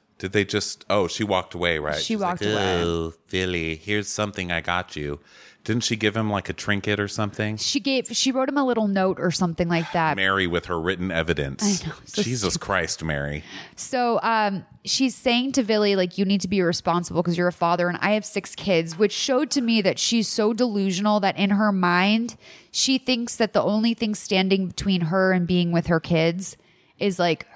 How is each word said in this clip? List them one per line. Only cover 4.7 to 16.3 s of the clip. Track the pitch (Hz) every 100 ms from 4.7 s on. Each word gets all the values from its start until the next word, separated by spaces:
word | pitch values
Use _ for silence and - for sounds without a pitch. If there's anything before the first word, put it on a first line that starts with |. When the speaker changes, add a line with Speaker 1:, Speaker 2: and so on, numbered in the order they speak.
| 87 - 78
Speaker 1:
you." | 73 71 _ - - -
Didn't | - 117
she | - 113
give | 107 110
him, | 110
like, | 101 -
a |
trinket | 87 - 101 107 104
or | 101
something? | - 104 - 107 107
Speaker 2:
She | - -
gave, | 269 262 233
she | 233 262
wrote | 254 269
him | 285
a | 262
little | 233 208
note | 196 190 156
or | 180
something | 160 175 165 170
like | 170 160
that. | 170 160 190
Speaker 1:
Mary | 190 139 87
with | 85 -
her | 85
written | 85 90 92
evidence. | 82 82 76 69 67 202 185
Speaker 2:
I | 160
know, | - -
so | -
Speaker 1:
Jesus | 120 123 95 -
Speaker 2:
stupid. | -
Speaker 1:
Christ, | 95 82 -
Mary. | 80 71 73 73 - - - -
Speaker 2:
So, | - 254 240 220
um, | 226 220 208 196 - - -
she's | - 262
saying | - 254 240 269
to | 262
Billy, | 214 214 208 196
like, | 180 190
"You |
need | 196